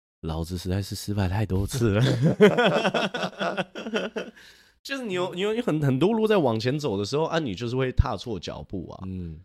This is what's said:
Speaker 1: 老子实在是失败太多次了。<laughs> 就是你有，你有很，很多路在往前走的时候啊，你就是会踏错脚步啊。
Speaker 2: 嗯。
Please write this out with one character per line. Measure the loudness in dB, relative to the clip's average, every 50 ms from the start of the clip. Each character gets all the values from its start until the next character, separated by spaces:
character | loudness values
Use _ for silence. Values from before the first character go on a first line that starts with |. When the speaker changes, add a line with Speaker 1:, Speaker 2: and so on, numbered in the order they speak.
| _ _ _ _
Speaker 1:
老 | -8 -6 -4 -4 -4
子 | -4 -4
实 | -6 -2 -2
在 | -2 -2
是 | -2 -4 -8
失 | -8 -6 -2 0
败 | 0 0
太 | 2 2 0 0
多 | 0 0 0 0
次 | 0 0 2 2 4 4
了。 | 4
<laughs> | 4 4 4 4 2 2 6 8 6 6 8 6 4 4 2 2 0 0 0 0 0 -2 -2 -4 -6 -6 -6 -4 -4 -4 -2 -4 -6 -6 -8 -12 -8 -6 -4 -4 -4 -4 -6 -8 -10 -10 -14 -20 -20 -20 -20 -20 _ _ _ _ _
就 | -8 -8
是 | -6 -4
你 | -4 -2
有， | -2 -2 -2 -2
你 | -2
有 | -2 0 0 0
很， | 0 0 0 2
很 | 2 2 2 4
多 | 4 2 4
路 | 2 4
在 | 4 4
往 | 4 4 4 2 2
前 | 0 0 0
走 | 0 -2 -2 -2
的 | -2 -2
时 | -2 -2
候 | -2 -2
啊， | 0 0 -2
你 | -2 -2 -4
就 | -4 -4
是 | -4 -2
会 | 0 -2 2
踏 | 0 0 0 0 -4
错 | -6 -6 -6 -6 -6
脚 | -6 -8 -10 -10 -10
步 | -10 -8 -8 -8 -10
啊。 | -12 -12 -10
Speaker 2:
嗯。 | -8 -8 -8 -8 -10 -12 -14